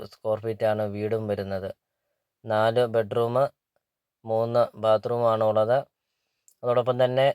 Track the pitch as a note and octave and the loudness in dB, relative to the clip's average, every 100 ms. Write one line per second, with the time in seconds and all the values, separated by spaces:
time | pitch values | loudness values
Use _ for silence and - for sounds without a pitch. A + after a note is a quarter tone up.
0 | G#2+ - A2 G#2+ A2+ G#2 A2 G#2+ G#2+ G#2 | -6 -8 -4 -4 -4 -2 -2 0 -2 -4
1 | G#2 A2 A2 G2+ G2 F#2+ F#2+ - _ _ | -4 -4 -4 -4 -4 -6 -8 -12 _ _
2 | _ _ _ _ A2+ G#2+ A2 A#2+ A#2+ A2+ | _ _ _ _ -2 0 2 2 0 0
3 | G#2 A#2+ A#2 B2 C#3 _ _ _ _ _ | -2 0 0 0 -2 _ _ _ _ _
4 | _ _ A2+ A2 A#2 A#2+ A#2 G#2 A2 A2 | _ _ -4 -2 0 0 0 0 2 2
5 | A#2+ A#2+ A#2 A2 A2 A2 G#2+ C3+ - _ | 0 0 0 2 2 2 2 0 -2 _
6 | _ _ _ _ _ _ B2 B2 B2 B2 | _ _ _ _ _ _ -2 0 0 2
7 | B2+ B2+ C3+ | 2 2 2